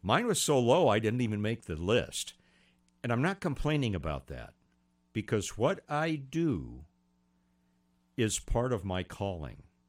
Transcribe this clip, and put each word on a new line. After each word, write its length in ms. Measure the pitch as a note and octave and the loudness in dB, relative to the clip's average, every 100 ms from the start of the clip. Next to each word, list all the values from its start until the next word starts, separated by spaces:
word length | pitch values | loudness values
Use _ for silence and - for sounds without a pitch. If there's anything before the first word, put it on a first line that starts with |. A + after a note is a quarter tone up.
Mine 240 | F#2 C3 A#3+ | 2 2 2
was 160 | F#3+ | 0
so 160 | - C#3 | 4 4
low, 300 | A#2+ D3 D#3 | 6 6 6
I 100 | G#2+ | 4
didn't 220 | A2 B2 | 2 0
even 200 | A#2+ G#2 | 0 0
make 260 | G#2 A#2 - | -2 -4 -6
the 100 | D#2+ | -4
list. 580 | F2+ A2+ - - - - _ _ _ _ _ _ | 2 2 2 -6 -8 -12 _ _ _ _ _ _
And 80 | - | -2
I'm 100 | A#2+ | 0
not 160 | D#3+ G3 | 0 0
complaining 560 | F3 C#3 D3 D3+ B2+ | -4 -2 0 2 0
about 320 | F#2+ D#2 C#2 - | -2 -4 -6 -8
that, 280 | C2 A1+ _ _ _ _ _ _ | -14 -14 _ _ _ _ _ _
because 440 | A#2 G#2 A2 F#2+ - | -8 -2 -2 -2 0
what 280 | B2+ F#3+ - | 0 0 -4
I 280 | D3 E3 D#3 | -4 -2 -4
do 640 | C3+ D#3+ E3 G2+ A#1+ B1 D#2 _ _ _ _ _ _ _ _ _ _ _ _ - | -4 -2 0 0 -4 -14 -18 _ _ _ _ _ _ _ _ _ _ _ _ -2
is 240 | A2 - | -2 -2
part 320 | - A#2+ B2 | 0 0 2
of 120 | A#2 | -2
my 200 | F#2 F#2 | -2 -4
calling. 580 | F2+ - G2+ F2 C#2+ G#1+ - _ | -4 -4 -4 -4 -8 -12 -20 _